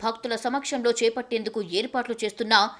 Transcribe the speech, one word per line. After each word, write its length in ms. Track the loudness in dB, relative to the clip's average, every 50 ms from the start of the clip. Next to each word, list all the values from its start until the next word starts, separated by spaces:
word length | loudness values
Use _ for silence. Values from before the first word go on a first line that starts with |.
| -4
భక్తుల 320 | -4 -4 -4 -4 -6 -4
సమక్షంలో 540 | -4 -4 -4 -4 -4 -4 -4 -4 0 2 2
చేపట్టేందుకు 720 | 2 2 2 0 0 0 -4 -4 -4 -4 -4 -4 -6 -6
ఏర్పాట్లు 520 | -4 -2 -2 -2 -2 -2 -2 -4 -4 -4 -4 -4 -4
చేస్తున్నా 460 | -4 -4 -4 2 6 6 6 6 4 0